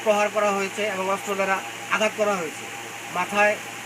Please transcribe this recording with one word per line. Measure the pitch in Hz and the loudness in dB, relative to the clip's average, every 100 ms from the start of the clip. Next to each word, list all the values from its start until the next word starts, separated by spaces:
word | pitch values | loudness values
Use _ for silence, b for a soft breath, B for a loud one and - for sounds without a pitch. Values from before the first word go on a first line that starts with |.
প্রহার | 220 208 208 | 4 4 4
করা | 208 208 | 2 2
হয়েছে | 196 190 208 | 2 0 -2
এবং | 208 190 190 | -2 -2 -2
অস্ত্র | 196 208 | -2 -2
দ্বারা | 196 190 190 - - - | 0 2 0 -2 -10 -2
আঘাত | 190 214 - | 2 2 2
করা | 208 | 2
হয়েছে, | 190 156 - - - - - - | 2 -2 -8 -10 -10 -12 -12 -6
মাথায় | 180 180 208 208 208 - - | -4 0 4 4 4 -6 -12